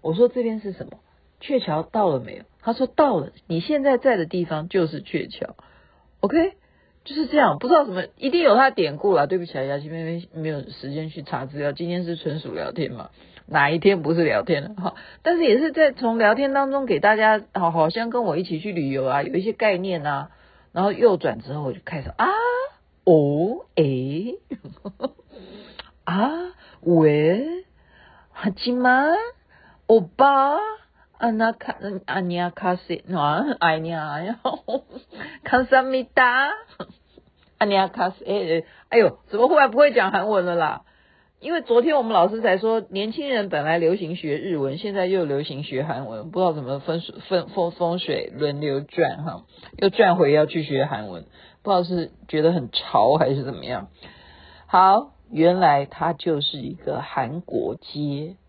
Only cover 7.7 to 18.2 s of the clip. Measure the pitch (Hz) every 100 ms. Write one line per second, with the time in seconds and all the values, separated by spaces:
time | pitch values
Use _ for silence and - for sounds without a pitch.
7.7 | 330 285 185 - _ 269 339 320 220 269
8.7 | 254 160 147 202 175 143 185 170 147 135
9.7 | 139 147 165 160 170 175 165 156 147 131
10.7 | - 139 143 156 151 156 139 131 143 143
11.7 | 143 170 175 170 180 170 151 143 82 -
12.7 | - 143 120 - _ - - - 156 143
13.7 | 165 196 196 147 170 160 107 - 156 139
14.7 | 214 180 - - - - 339 320 220 311
15.7 | 294 311 254 240 226 214 226 277 277 277
16.7 | 277 262 170 208 214 214 214 208 - 170
17.7 | 165 156 202 233 240